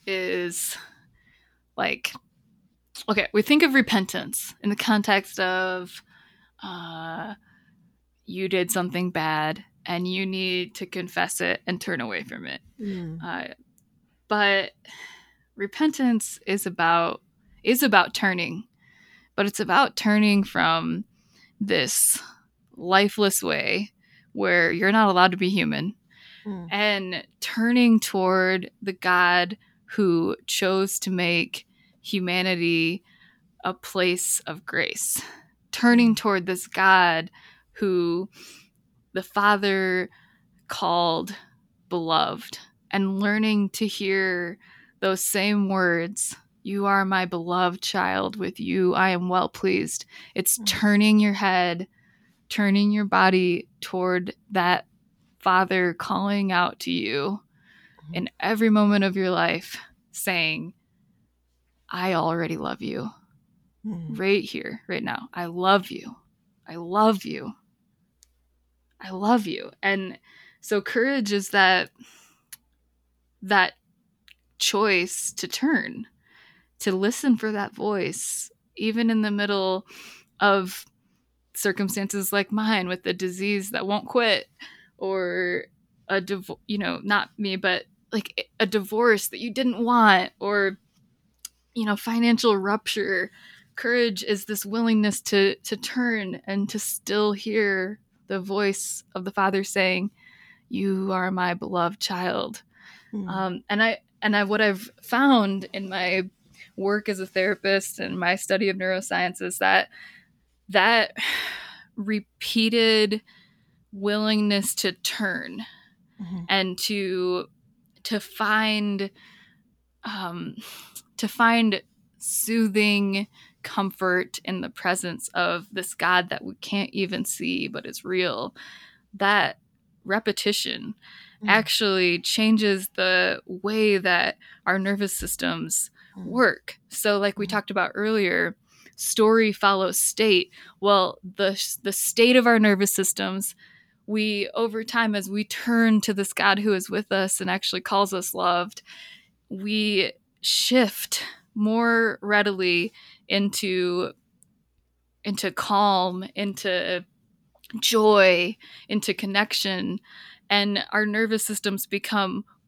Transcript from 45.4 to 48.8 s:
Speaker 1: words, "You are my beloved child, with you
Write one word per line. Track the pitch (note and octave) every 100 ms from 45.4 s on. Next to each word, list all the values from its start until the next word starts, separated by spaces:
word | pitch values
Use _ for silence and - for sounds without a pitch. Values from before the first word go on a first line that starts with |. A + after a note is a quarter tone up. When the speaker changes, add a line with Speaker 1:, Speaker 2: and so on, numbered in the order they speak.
| G3+ G#3 G3
Speaker 1:
words, | F#3+ F3+ E3+ E3+ G#3 - - _ _
"You | - G3+ G3+
are | G3 F#3+
my | F#3+ F3+
beloved | F3 E3 F3+ F3+ F#3
child, | - G3 F#3 - F#3+ G#3+
with | F#3 -
you | - F3+